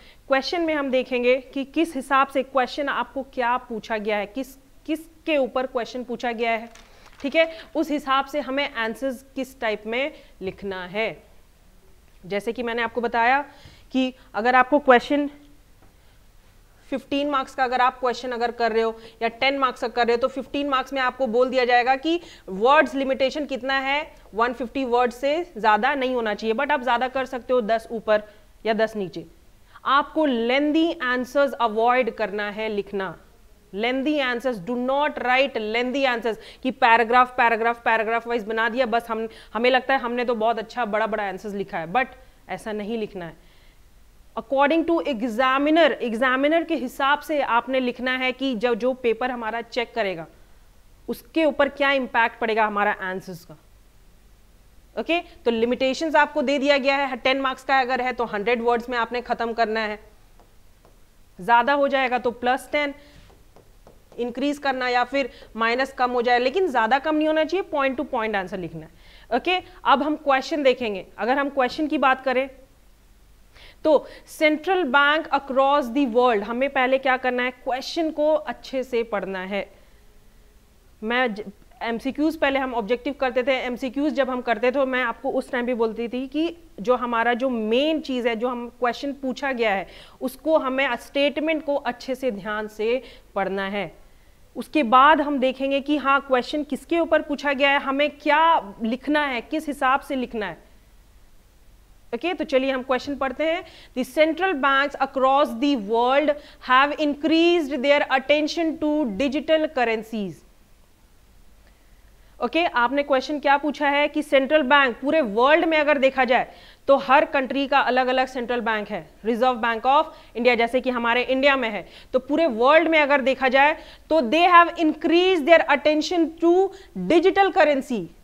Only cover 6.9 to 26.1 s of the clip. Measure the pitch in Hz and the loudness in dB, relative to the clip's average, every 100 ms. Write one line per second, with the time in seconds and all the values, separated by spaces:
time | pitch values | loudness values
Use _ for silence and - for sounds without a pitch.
6.9 | - - - 277 311 330 320 - 294 262 | -20 -20 -10 -2 0 0 -4 -8 -4 -2
7.9 | 294 - 269 277 294 247 269 277 226 226 | -4 0 0 0 -6 -4 -4 -4 -4 -6
8.9 | 226 269 233 - 269 254 - 226 208 214 | -4 -6 -8 -10 -10 -10 -6 -6 -4 -6
9.9 | 233 294 311 - - 190 185 196 185 180 | -4 -4 -8 -20 -12 -10 -8 -8 -8 -8
10.9 | 202 220 147 - - - _ - - - | -6 -6 -6 -18 -20 -20 _ -20 -20 -20
11.9 | - - - 180 196 220 233 240 240 233 | -20 -20 -20 -8 -6 -4 -6 -4 -4 -4
12.9 | 240 226 233 233 269 285 - - - - | -4 -2 0 2 2 -2 -14 -20 -20 -6
13.9 | 262 262 - - 208 233 254 254 294 277 | -2 -2 -4 -10 -2 2 4 4 4 6
14.9 | 240 - 294 285 - - - _ _ - | 4 4 0 -2 -8 -20 -20 _ _ -20
15.9 | _ _ - - - _ _ - _ - | _ _ -20 -20 -20 _ _ -20 _ -10
16.9 | 269 - 277 285 269 262 - 254 254 247 | -10 -4 -2 -2 -2 -4 -2 0 2 0
17.9 | 339 247 233 254 233 240 233 233 220 226 | 0 -2 -2 -6 -4 -4 -2 0 0 0
18.9 | 226 - - 226 226 262 277 262 240 240 | -4 -14 -6 -6 0 0 0 -2 -2 -4
19.9 | 240 233 233 254 277 - 285 285 262 262 | 0 2 2 0 -4 -6 -4 -2 -2 -2
20.9 | 277 254 254 262 233 254 254 247 247 247 | -2 -2 -2 0 2 2 2 4 4 4
21.9 | 269 311 339 - - - 190 240 302 277 | 0 0 -2 -4 -18 -12 0 4 6 4
22.9 | 269 269 262 262 302 277 262 254 269 269 | -2 -2 0 0 -2 -6 -6 -4 -2 -2
23.9 | 285 311 - - 196 240 240 240 269 254 | -4 -6 -14 -10 -2 -2 -2 -6 -4 0
24.9 | 240 247 233 277 311 339 214 214 214 254 | 2 0 0 -2 -2 -4 -2 2 2 2
25.9 | 285 254 | 0 -2